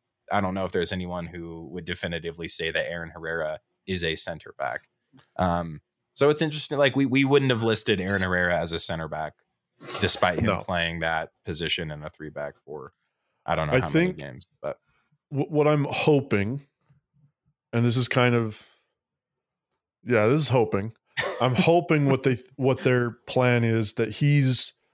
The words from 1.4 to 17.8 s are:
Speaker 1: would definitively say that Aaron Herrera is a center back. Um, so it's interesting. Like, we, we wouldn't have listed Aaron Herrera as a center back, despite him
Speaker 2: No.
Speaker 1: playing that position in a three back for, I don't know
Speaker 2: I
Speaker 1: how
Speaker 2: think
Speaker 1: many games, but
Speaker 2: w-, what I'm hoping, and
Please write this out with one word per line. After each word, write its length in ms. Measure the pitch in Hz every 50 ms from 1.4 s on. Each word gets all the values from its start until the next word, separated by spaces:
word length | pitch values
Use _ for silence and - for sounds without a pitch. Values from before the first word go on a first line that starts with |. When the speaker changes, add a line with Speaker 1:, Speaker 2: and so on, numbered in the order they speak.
| 85 82 82 82 82 69 76
Speaker 1:
would 140 | 90 82
definitively 640 | 80 87 - - 87 85 82 78 82 82 85 85 80
say 220 | - - 85 80
that 200 | 80 80 78 -
Aaron 200 | 85 85 85 82
Herrera 500 | 80 85 82 80 82 82 80 76 78 76 _ _ _ _ _
is 180 | - 95 90 85
a 100 | 82 80
center 380 | 78 - - 85 76 - - - -
back. 300 | 69 64 60 - _ _ _ _ _ _ _ - _ _ _
Um, 440 | - 90 90 87 87 87 82 78 73 _ _ _ _ _ _ -
so 160 | - 139 147
it's 140 | 151 151 165
interesting. 340 | 156 147 151 - - 151
Like, 200 | 139 143 135 123
we, 100 | 135 139
we 180 | 127 120 139 139
wouldn't 260 | 135 143 143 135 131 127
have 100 | 110 117
listed 360 | 113 110 104 - - 107 95
Aaron 220 | 90 95 101 98
Herrera 380 | 95 92 92 90 90 87 87 85
as 160 | 85 82 82
a 40 | 82
center 300 | - - 85 82 80 78
back, 280 | 78 76 78 76 - _ _ _ _ _ _ _ _ - - - - - 98
despite 380 | 87 - - - 90 90 78
him 40 | -
Speaker 2:
No. 100 | 107 98 92
Speaker 1:
playing 400 | - - 92 85 85 85 82 82
that 300 | 80 80 82 80 80 - _ _ -
position 440 | - 85 76 85 78 - - 85 78
in 120 | 76 73 76
a 80 | 78
three 180 | - - 78 76
back 240 | 73 73 71 71 71 _ _
for, 260 | - 73 76 65 69 _ _ _ _ _ _ _ _ _ _ -
I 80 | - -
don't 100 | 80 80 147
know 60 | 143
Speaker 2:
I 60 | 131
Speaker 1:
how 80 | 127 -
Speaker 2:
think 280 | 139 160 175 185 180 -
Speaker 1:
many 120 | 71 71 64
games, 140 | 65 - _ _ _
but 180 | - 73 - _ _ _ _ _ _ _ _ _ _ - 147
Speaker 2:
w-, 160 | 135 143 -
what 180 | 160 151 147 147
I'm 160 | 151 147 139 139
hoping, 720 | - - - - 156 139 131 - - 101 98 104 127 143 - _ _ _ _ _ _ _ _ _ _ _ _ _ _ _ _ _ _ _ _ _ -
and 120 | 117